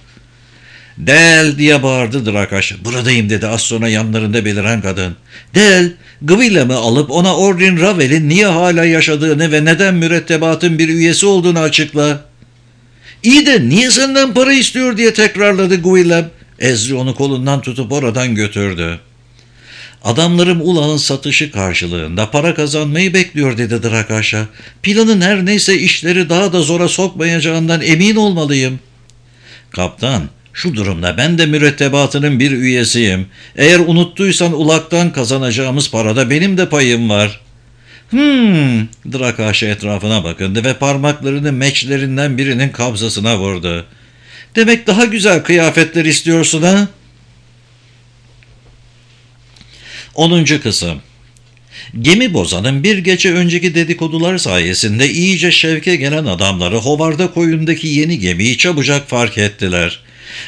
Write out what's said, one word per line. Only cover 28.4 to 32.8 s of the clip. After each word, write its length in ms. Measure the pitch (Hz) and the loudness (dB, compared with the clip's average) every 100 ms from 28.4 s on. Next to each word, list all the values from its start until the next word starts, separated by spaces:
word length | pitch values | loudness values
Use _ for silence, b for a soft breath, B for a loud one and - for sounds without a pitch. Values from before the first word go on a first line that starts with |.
| 147 139 127 131 - _ - - B B B B B | 0 0 -2 -6 -14 _ -20 -20 B B B B B
"Kaptan, 600 | - 90 - 120 120 - - _ | -6 -6 -4 -4 -2 -6 -12 _
şu 220 | - 180 | -8 -6
durumda 420 | 113 98 85 87 82 | -4 -4 -4 -4 -2
ben 200 | 151 165 | 0 0
de 80 | |
mürettebatının 920 | 156 151 147 143 139 143 135 143 147 127 | 0 2 0 0 0 0 0 0 0 0
bir 120 | 139 | 0
üyesiyim. 720 | 131 127 123 | 0 0 0